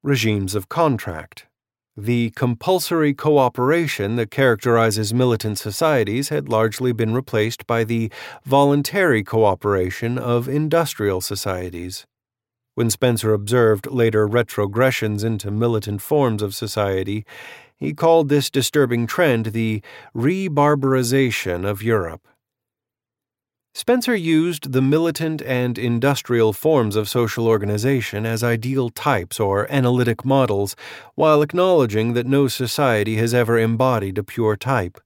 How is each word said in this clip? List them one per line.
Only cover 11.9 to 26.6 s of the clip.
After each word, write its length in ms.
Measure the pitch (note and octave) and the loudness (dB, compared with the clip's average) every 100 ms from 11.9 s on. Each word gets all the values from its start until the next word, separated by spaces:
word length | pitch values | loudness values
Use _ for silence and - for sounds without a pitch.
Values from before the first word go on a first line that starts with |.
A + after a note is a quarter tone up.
| F#2 - _ _ _ _ _ _ - | -14 -18 _ _ _ _ _ _ -4
When 160 | A#2 | -2
Spencer 420 | - B2+ A2+ A2 | 2 0 2 0
observed 540 | G#2+ G2+ B2 A2+ G#2 - | 0 2 4 4 2 -2
later 400 | B2+ A2+ G#2+ G#2 | 0 2 2 2
retrogressions 960 | A#2+ A2+ - G2+ G#2 C3 B2 G#2+ G#2 | 0 0 -2 -2 2 2 2 -4 -2
into 260 | A2+ A2 G2+ | -4 -4 -4
militant 500 | G#2 A#2+ A2 G#2 G#2 | -2 0 0 -4 -8
forms 440 | - D3+ C3 G#2+ | -2 2 2 0
of 120 | G#2 G2 | -4 -6
society, 680 | A2 - G2+ F#2+ F#2+ G#2+ G#2 - - - - _ | -6 -2 0 0 -2 -6 -8 -20 -20 -20 -20 _
he 180 | D3 | -8
called 360 | D3 E3 E3 D3 | 0 4 4 4
this 220 | C#3+ C3 | 2 2
disturbing 560 | C#3 B2 D3+ B2+ A#2+ A#2 | -2 0 0 2 0 -2
trend 400 | - D3+ A#2 A2+ | 0 2 2 0
the 340 | A2+ A2+ G#2+ - - - | -2 -2 -4 -8 -20 -12
re-barbarization 1500 | A#2 C3 F#3 F#3+ D3 D3 D3 C3+ C3 A#2+ C3+ C3 - F#2 F2 G2 | -2 0 0 -2 2 2 2 2 0 2 2 2 -2 -4 -4 -4
of 140 | G2 | -4
Europe. 400 | A2 A2 E2 E2 _ _ _ _ _ _ _ _ _ _ _ _ _ _ _ | 0 0 -2 -10 _ _ _ _ _ _ _ _ _ _ _ _ _ _ _
Spencer 420 | - - B3 B3 A3+ | -8 0 0 2 -2
used 560 | E3 D#3+ E3+ D#3+ - | 2 2 2 -4 -2
the 100 | C3 | 0
militant 580 | C3 D#3 E3 D#3+ D#3+ D#3 | 2 2 2 -2 -4 -4
and 340 | B2 B2+ B2 A#2 | -4 -2 -2 -2
industrial 760 | A#2+ A#2 C3+ C#3 - A#2+ A2 | -2 0 0 0 0 2 2
forms 440 | G2+ | 2